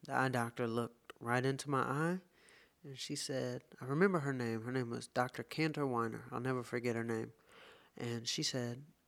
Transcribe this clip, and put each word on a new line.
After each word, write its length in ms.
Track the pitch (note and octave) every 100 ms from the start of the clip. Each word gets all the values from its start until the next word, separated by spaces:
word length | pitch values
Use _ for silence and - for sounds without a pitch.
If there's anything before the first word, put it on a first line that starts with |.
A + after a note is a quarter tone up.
| -
the 80 | B2+
eye 140 | C3
doctor 360 | B2 A#2 - A#2+
looked 460 | A#2 A#2 - - -
right 240 | A#2 B2
into 240 | C3 C3+ C#3
my 140 | C3+
eye, 360 | B2 C#3 E3 F#3 - _ - - - _
and 140 | D3 C3
she 160 | -
said, 480 | C#3+ - C3 B2+ B2 - -
I 60 |
remember 360 | B2 C#3+ G3 F3
her 120 | C#3
name. 300 | C3 A#2 A2+
Her 100 | A#2
name 160 | C3 A#2+
was 180 | A#2+ -
Doctor 360 | - B2+ -
Cantor 440 | A#2+ - D#3+ D3+ C#3
Weiner. 380 | A#2 A2+ A2+ B2
I'll 80 | B2
never 220 | B2 B2+
forget 340 | A#2 B2 A#2+ A#2
her 80 |
name. 280 | A#2 A2+ A#2 - _ - - - - -
And 280 | A#2+ A#2 A#2
she 160 | -
said, 400 | D#3 C3 A#2+ A#2+ C#3+ _